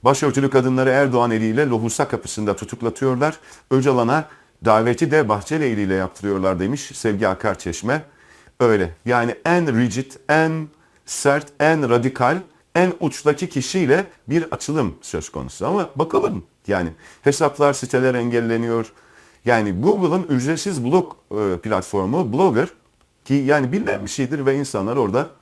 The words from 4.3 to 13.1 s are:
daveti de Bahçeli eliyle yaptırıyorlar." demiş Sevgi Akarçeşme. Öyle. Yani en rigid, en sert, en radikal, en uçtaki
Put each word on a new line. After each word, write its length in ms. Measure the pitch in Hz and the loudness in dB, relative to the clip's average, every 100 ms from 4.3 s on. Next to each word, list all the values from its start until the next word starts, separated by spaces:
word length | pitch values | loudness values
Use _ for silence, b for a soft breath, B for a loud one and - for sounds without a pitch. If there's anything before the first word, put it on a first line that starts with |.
| B B B 117 | B B B 4
daveti 460 | 110 117 120 160 | 4 4 0 2
de 180 | 151 120 | 2 2
Bahçeli 360 | 104 101 156 143 | 0 -2 -2 0
eliyle 280 | 107 101 | 0 0
yaptırıyorlar." 680 | 95 92 - 101 98 95 92 | 0 -2 -6 -4 0 0 0
demiş 320 | 95 139 - | -2 -4 -8
Sevgi 340 | - 113 101 104 | -6 -4 0 0
Akarçeşme. 760 | 95 110 92 - 82 107 147 151 b b b b _ | 0 -2 -4 -6 -6 -2 -4 -4 b b b b _
Öyle. 360 | 120 107 90 85 117 | 2 4 0 -4 0
Yani 300 | 120 117 - 156 | 0 0 -2 0
en 340 | 175 165 113 | 0 2 2
rigid, 320 | 123 127 135 - _ | 0 -2 -8 -12 _
en 380 | 151 160 160 156 b b b - | 0 2 -2 -8 b b b -12
sert, 420 | - 143 143 143 - | -2 0 0 -2 0
en 300 | 147 160 135 | 2 2 4
radikal, 480 | 120 123 131 127 170 - b b 165 | 2 2 0 0 0 -6 b b 0
en 180 | 185 170 | 2 0
uçtaki 500 | 165 | -6